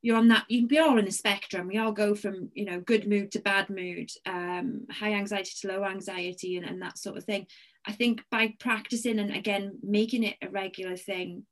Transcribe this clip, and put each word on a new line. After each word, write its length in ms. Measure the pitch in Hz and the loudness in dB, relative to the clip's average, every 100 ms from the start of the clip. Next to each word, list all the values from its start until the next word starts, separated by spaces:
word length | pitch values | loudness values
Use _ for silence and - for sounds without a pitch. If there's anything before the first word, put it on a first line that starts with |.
you're 140 | 233 226 | 4 8
on 100 | 226 | 10
that, 180 | 220 - | 8 6
you, 200 | 240 233 | 2 4
we 100 | 294 | 6
all 220 | 320 240 | 6 6
on 80 | 196 | 4
a 40 | |
spectrum. 560 | 196 220 202 - 185 180 | 0 0 0 -2 -6 -2
We 120 | 208 | 0
all 120 | 220 | 0
go 220 | 214 208 | 2 2
from, 380 | 208 202 190 180 | 2 -2 -6 -10
you 120 | - 202 | -8 -6
know, 140 | 180 | -6
good 280 | 180 220 202 | 2 2 4
mood 240 | 208 202 | 0 0
to 80 | 214 | -2
bad 320 | 208 196 196 | 0 0 0
mood, 400 | 190 180 175 165 - - | -4 -6 -8 -10 -10 -8
um, 580 | 180 175 180 233 214 - | -6 -4 -4 -4 -6 -10
high 220 | - 214 208 | -6 -2 -2
anxiety 340 | 202 202 190 - | -2 -4 -6 -8
to 60 | 196 | -6
low 140 | 190 | -4
anxiety 720 | 196 196 185 185 180 180 185 180 | -4 -6 -8 -6 -8 -8 -6 -6
and, 80 | 175 | -6
and 120 | 180 | -8
that 160 | 185 - | -10 -10
sort 180 | 202 - | -10 -10
of 60 | |
thing. 240 | 190 202 - - - _ - | -6 -6 -6 -20 -20 _ -12
I 80 | |
think 280 | 214 240 226 - | 0 2 2 -2
by 240 | 226 226 - | 0 0 -2
practicing 580 | 247 220 - 233 240 214 | -2 -2 -2 -4 0 0
and, 160 | 202 | -2
again, 460 | - 214 202 196 190 | -2 -2 -2 -4 -8
making 420 | 196 208 220 240 | 0 2 2 2
it 120 | 214 - | -2 -2
a 80 | 185 | -8
regular 480 | 196 190 190 185 180 | -6 -6 -8 -8 -8
thing 480 | - 190 180 175 214 | -6 -6 -6 -10 -16